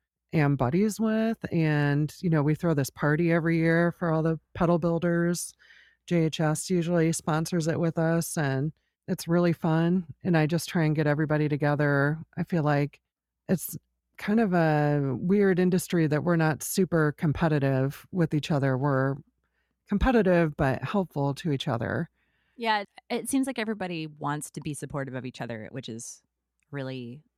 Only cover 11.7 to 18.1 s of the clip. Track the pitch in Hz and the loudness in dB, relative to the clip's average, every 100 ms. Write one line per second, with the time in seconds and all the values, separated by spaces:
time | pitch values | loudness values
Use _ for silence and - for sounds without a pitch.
11.7 | 147 147 143 143 160 - - 170 175 147 | 2 2 2 2 -2 -8 -8 -4 0 2
12.7 | 143 143 _ _ _ _ _ - 185 - | 0 0 _ _ _ _ _ -4 -4 -4
13.7 | - _ _ _ - - 220 214 175 160 | -14 _ _ _ -12 -2 0 2 2 2
14.7 | 151 147 147 139 127 180 202 196 180 180 | 4 2 2 0 -2 0 2 4 4 2
15.7 | 180 - 175 156 151 170 170 160 147 - | 2 0 0 2 0 2 2 2 0 -4
16.7 | - 180 165 151 - 165 135 165 151 139 | -2 0 2 0 0 -2 0 2 2 2
17.7 | 131 135 - - | 0 0 -4 -8